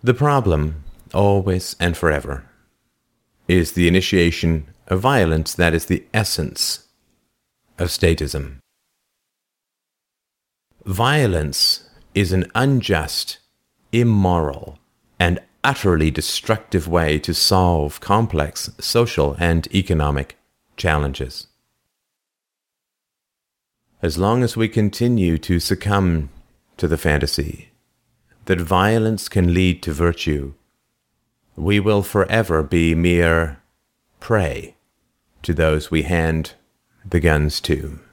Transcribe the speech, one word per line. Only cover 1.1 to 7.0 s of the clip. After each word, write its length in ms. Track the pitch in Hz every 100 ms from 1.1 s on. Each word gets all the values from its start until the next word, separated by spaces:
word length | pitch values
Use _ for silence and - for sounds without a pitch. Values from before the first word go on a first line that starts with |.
always 600 | - 101 98 95 90 - -
and 160 | 87 82
forever, 500 | 85 73 - 67 - _ _ _ _ _ _ _ _ _ -
is 260 | 90 82
the 140 | - 87
initiation 800 | 90 90 95 85 82 85 80 71 - -
of 140 | 95
violence 520 | 120 139 87 78 78
that 200 | - 85
is 120 | 80 -
the 200 | 85 -
essence 760 | 110 101 - 73 - - - _ _